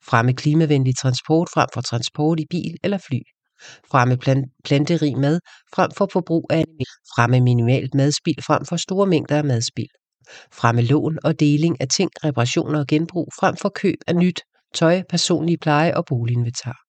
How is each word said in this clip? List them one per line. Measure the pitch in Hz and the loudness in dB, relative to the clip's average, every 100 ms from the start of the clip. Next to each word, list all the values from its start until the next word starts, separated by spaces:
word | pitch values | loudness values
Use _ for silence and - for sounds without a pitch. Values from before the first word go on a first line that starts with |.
Fremme | - 120 120 | 0 2 2
klimavenlig | 127 151 151 160 143 131 127 | 2 2 2 4 2 2 0
transport | 135 127 - 160 175 | 0 -2 2 0 2
frem | - - | 0 -2
for | - | -2
transport | - 117 120 - 151 165 | -4 -6 -6 -2 0 0
i | 151 | -2
bil | 175 165 165 | -6 -6 -6
eller | - 196 | -4 -4
fly. | - 123 - _ _ _ - - _ | -4 -6 -6 _ _ _ -20 -20 _
Fremme | 135 123 127 | 0 2 2
plan-, | 135 135 131 _ | 2 0 -2 _
planterig | - 143 147 165 151 127 | 0 0 2 0 0 0
mad | 143 170 - - _ | 0 0 -4 -20 _
frem | - 185 156 | -2 -2 0
for | 196 | -2
forbrug | 190 175 165 - | 0 0 -4 0
af | 160 | -2
animal-, | 156 - 131 - _ | -2 -6 -10 -10 _
fremme | - 117 127 | -2 2 4
minimalt | 123 120 117 131 131 | 4 2 2 0 0
madspild | 135 139 147 - 151 | 0 0 0 -4 -6
frem | - 151 | -2 -2
for | - 170 | -2 -8
store | - 190 196 | -4 -2 2
mængder | 160 - 147 | 0 0 -2
af | |
madspild. | 147 117 117 - 110 _ _ _ _ - - | 0 -2 -2 -8 -10 _ _ _ _ -20 -20
Fremme | - 117 120 | -2 0 2
lån | 120 147 131 160 | 2 2 0 -2
og | 170 160 | -2 2
deling | 147 147 170 - | 2 4 0 -2
af | 131 | -4
ting, | - 190 - | 0 -2 -2
reparationer | 156 131 120 - - 151 | -4 -2 0 -2 -2 -2
og | 139 | 0
genbrug | 151 170 175 - - | 0 0 -4 -6 -2
frem | 190 180 | -2 -2
for | 202 | -6
køb | - 196 - - | -2 -2 -2 -2
af | 175 | 2
nyt | 180 175 - _ _ | 2 0 -14 _ _
tøj, | - 165 180 180 | 0 2 2 0
personlig | 175 - 170 165 165 | -4 0 0 0 0
pleje | - 147 165 - | 2 2 2 0
og | 170 | -2
boliginventar. | 127 117 120 120 123 120 - | -2 0 0 -2 -4 -10 -12